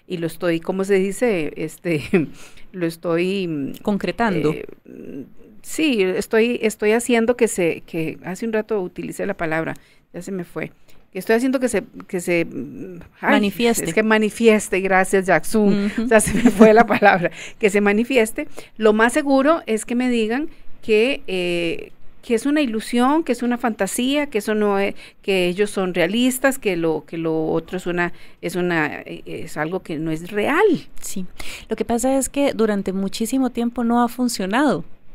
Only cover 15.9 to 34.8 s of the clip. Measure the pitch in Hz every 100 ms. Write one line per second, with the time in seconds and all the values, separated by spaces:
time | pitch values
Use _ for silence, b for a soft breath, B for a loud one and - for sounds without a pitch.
15.9 | 226 226 220 - 190 233 202 220 220 233
16.9 | 240 202 196 170 - B B 214 202 208
17.9 | 208 240 269 220 - 302 B B B 214
18.9 | 214 233 302 285 269 269 330 - 220 -
19.9 | 240 254 240 214 247 320 b b - -
20.9 | 214 247 - - 185 180 175 170 - -
21.9 | - - - - 226 277 302 269 220 -
22.9 | 240 254 311 320 233 240 240 240 220 190
23.9 | - 254 294 285 214 214 214 208 196 196
24.9 | - B B - 190 175 180 202 - 185
25.9 | 180 170 226 254 254 269 262 208 175 165
26.9 | 156 - 165 165 160 160 165 160 180 175
27.9 | 175 175 - B B 175 175 180 170 151
28.9 | 92 - 170 - 165 160 160 156 185 180
29.9 | 151 160 160 175 208 214 302 427 247 -
30.9 | - - 196 180 - B B B 214 220
31.9 | 233 254 269 254 285 285 196 220 202 196
32.9 | 190 196 - 220 269 254 233 233 240 233
33.9 | 240 240 240 247 - 190 226 294 170